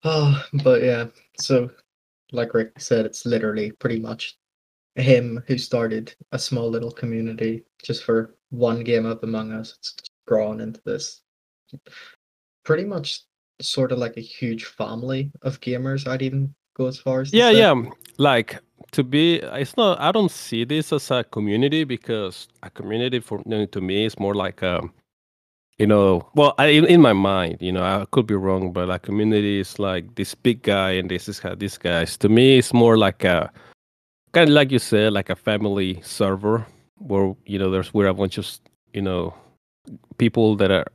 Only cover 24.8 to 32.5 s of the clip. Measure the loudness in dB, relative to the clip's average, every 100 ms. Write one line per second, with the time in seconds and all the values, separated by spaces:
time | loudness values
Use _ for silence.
24.8 | -6 _ _ _ _ _ _ _ _ _
25.8 | 4 6 6 2 0 4 4 6 4 6
26.8 | 8 8 8 6 2 0 -2 -4 -4 -2
27.8 | 0 -2 -2 -2 0 -2 0 -2 -2 -4
28.8 | -4 -6 -4 -2 0 0 0 -2 -6 -6
29.8 | -4 -4 -8 -10 -10 -2 -2 0 0 0
30.8 | 0 -2 -4 -6 -8 -12 -10 -8 -8 -6
31.8 | -4 -2 -2 -2 2 6 8